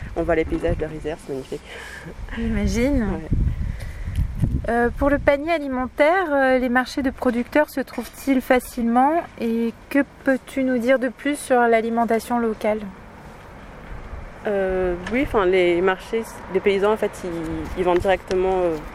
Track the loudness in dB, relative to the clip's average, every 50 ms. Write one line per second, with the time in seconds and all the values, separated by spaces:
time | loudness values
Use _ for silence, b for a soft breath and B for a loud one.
0 | B B B -4 0 0 2 0 0 0 -2 -2 0 -2 -2 -2 -4 -6 -6 -8
1 | -8 -8 -8 -8 -8 -10 -8 -8 -8 -8 -10 -12 -12 B B B B B B B
2 | B -14 B -12 -12 -10 -8 -4 -4 -2 0 0 0 0 2 2 2 2 2 2
3 | 2 0 -2 -4 -2 0 2 2 2 B B B B B B B B B B B
4 | B B B B B B B -2 0 0 0 0 0 0 2 2 2 2 2 2
5 | 2 2 2 2 4 4 2 2 2 0 0 0 0 -2 -2 -4 -4 -2 2 4
6 | 4 6 6 4 2 2 2 4 4 4 4 4 2 2 2 2 0 0 -2 -2
7 | -2 -2 -2 0 0 0 0 0 -2 0 2 2 2 2 0 -6 -6 -6 -8 -10
8 | -10 -10 -12 -6 0 0 2 2 4 4 2 2 2 -2 -6 -4 0 2 4 4
9 | 4 4 4 0 -2 -4 -8 -6 -4 -2 0 0 -2 -2 -4 -8 -8 -2 0 0
10 | 0 0 -2 -6 0 0 0 0 -2 -6 -4 -2 0 0 0 0 2 4 2 4
11 | 2 -2 -4 -4 -4 -4 -4 -2 0 2 4 4 6 6 4 4 2 2 0 0
12 | 2 2 0 0 0 -2 -2 0 0 0 -2 -2 -2 -2 -2 -2 -4 -10 -14 -16
13 | -18 -20 -20 -18 -18 -18 -18 -18 -20 -20 -18 -18 -18 -18 -18 -18 -16 -14 -14 -12
14 | -12 -12 -12 -12 -14 -14 -12 -8 -4 -2 0 0 0 0 0 0 0 0 -2 -2
15 | -4 -2 -2 -2 0 0 2 2 4 4 4 4 4 4 4 4 4 2 2 0
16 | -2 -6 -6 -6 -6 -6 -12 -16 -8 -4 -2 0 2 2 2 4 2 2 2 2
17 | 0 -4 -4 -6 -10 -8 -6 -6 -6 -6 -6 -6 -6 -6 -4 0 2 2 2 4
18 | 4 2 2 0 0 -2 -2 0 2 2 2 2 2 0 0 -2 -6 -10 -14